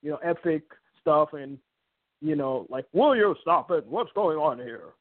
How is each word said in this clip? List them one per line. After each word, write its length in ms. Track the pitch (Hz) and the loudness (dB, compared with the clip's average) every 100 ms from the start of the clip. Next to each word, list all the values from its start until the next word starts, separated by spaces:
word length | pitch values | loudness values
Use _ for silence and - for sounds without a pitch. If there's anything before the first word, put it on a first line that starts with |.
you 80 | 147 | -8
know, 80 | 151 | -6
epic 380 | 170 170 175 156 151 - _ _ | -4 -2 -2 -2 -4 -20 _ _
stuff 320 | - 151 151 | 2 2 2
and, 260 | 151 139 139 _ _ _ _ _ _ | -4 -14 -16 _ _ _ _ _ _
you 160 | 151 147 | -2 -2
know, 300 | 135 131 92 | -2 -4 -6
like, 180 | 131 131 | -10 -4
Will 240 | 170 294 254 | 2 4 4
you 180 | 208 156 | 2 2
stop 300 | - 165 123 | 2 0 2
it? 160 | 170 120 | -2 -2
What's 260 | 175 - | -6 -4
going 260 | 202 196 156 | -2 0 0
on 200 | 151 123 | -2 -2
here? 340 | 123 113 - _ | -10 -14 -16 _